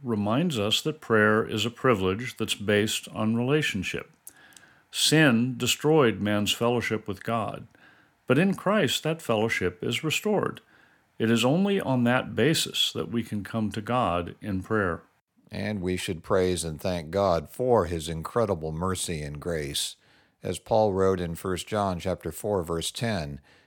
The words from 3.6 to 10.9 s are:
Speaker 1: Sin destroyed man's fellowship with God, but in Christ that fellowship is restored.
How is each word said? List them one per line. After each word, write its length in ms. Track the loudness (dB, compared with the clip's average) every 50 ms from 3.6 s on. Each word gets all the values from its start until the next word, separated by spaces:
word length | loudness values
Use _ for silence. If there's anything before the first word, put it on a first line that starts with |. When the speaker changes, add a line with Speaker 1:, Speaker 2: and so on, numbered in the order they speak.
| 0 0 -2 -4 -4 -4 -6 -8 -10 -12 _ _ _ -20 -20 -20 -20 -20 -20 -20 -20 -20 _ _ _ _
Speaker 1:
Sin 680 | -2 0 2 4 6 6 8 6 6 6 4 0 0
destroyed 640 | 0 0 0 0 2 4 4 6 6 6 4 4 2
man's 320 | 0 0 0 2 0 0 0
fellowship 540 | 0 2 2 2 0 0 -2 -4 -4 -4
with 160 | -8 -10 -8 -6
God, 440 | -4 -2 -2 -2 -4 -8 -10 -14 -18 _ _ -20 -20 -20 _ _ _ _ _ _
but 140 | 2 2 4
in 160 | 4 2 0
Christ 480 | 0 0 2 2 2 2 2 0 -2 -2
that 180 | -4 -4 -4
fellowship 640 | -2 -2 0 0 0 0 0 0 -2 -2 -2 -4 -4
is 200 | -4 -4 -4 -2
restored. 580 | -2 -2 -2 0 0 0 0 0 -2 -4 -8 -16 _ _ _ _ _